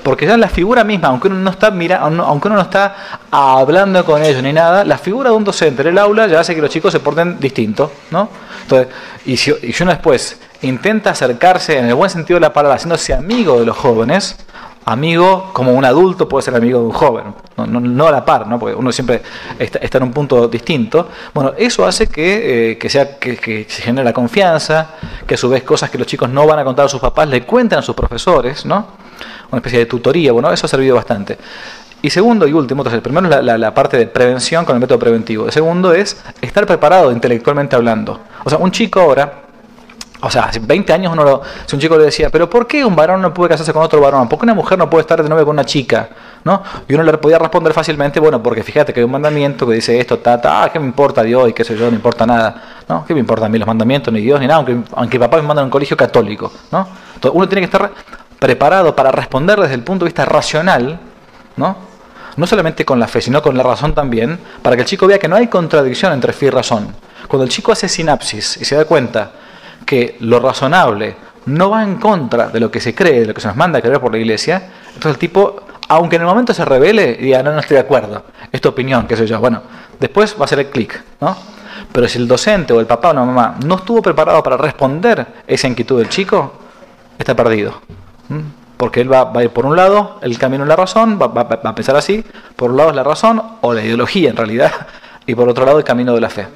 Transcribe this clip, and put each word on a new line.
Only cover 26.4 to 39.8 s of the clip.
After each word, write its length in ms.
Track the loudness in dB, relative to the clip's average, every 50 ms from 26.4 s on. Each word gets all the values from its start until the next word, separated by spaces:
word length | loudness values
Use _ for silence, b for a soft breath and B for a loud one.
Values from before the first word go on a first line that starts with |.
| 4 4
van 120 | 4 2
a 40 | 0
contar 220 | -2 0 2 2
a 40 | 2
sus 100 | 0 0
papás 280 | -2 -2 0 0 0 0
le 160 | 0 -2 -2
cuenten 360 | 0 0 2 2 2 0 0
a 20 |
sus 140 | -2 -4 -6
profesores, 680 | -4 -4 -4 -4 -4 0 2 2 2 2 -2 -6 -8 -6
¿no? 220 | -4 -4 -4 -4 -6 -14 B B B B B B B B B B B
Una 60 | -8 -6
especie 220 | -6 -2 0 0
de 60 | 0
tutoría, 460 | 0 -2 -2 0 0 0 2 2 2
bueno, 200 | 2 2 2 2
eso 140 | 0 0 -4
ha 40 | -4
servido 260 | -2 0 2 2 2
bastante. 420 | 2 2 -2 -6 -6 -6 -10 -12 -14 B B B B B B B B B B B B
Y 80 | -6 -4
segundo 380 | 0 2 2 2 4 4 2 2
y 60 | 2
último, 280 | 2 0 0 -2 -2
entonces, 160 | -2 -2 -2 -4
el 60 | -4
primero 240 | -2 -2 0 2 2
es 80 | 2
la, 60 | 2
la, 160 | 2 2 0 2
la 160 | 0 0 0
parte 240 | 0 0 2 2 2
de 100 | 0 0
prevención 560 | 2 2 2 2 2 0 -4 -2 -2 -2 0
con 120 | 0 0
el 40 | 0
método 180 | 2 2 2 2
preventivo. 480 | 2 2 0 0 0 -4 -6 -4 -4
El 60 | -2
segundo 420 | 0 0 0 0 0 0 2 2 2
es 280 | 2 2 -2 -6 B B B B -10
estar 240 | -10 -4 -2 -2 0
preparado 460 | 2 0 2 4 4 6 6 4 4
intelectualmente 640 | 2 0 0 0 -2 0 0 -2 -2 -2 -2 0 0
hablando. 460 | 0 2 2 0 -2 -4 -8 -10 -12 B B B B B
O 40 | -2
sea, 80 | -2 0
un 140 | 0 0
chico 300 | 0 -2 -2 0 2 2
ahora, 480 | 4 4 4 2 0 -2 -4 -16 -20 -20 -20 -20 -20 -20 -20 -20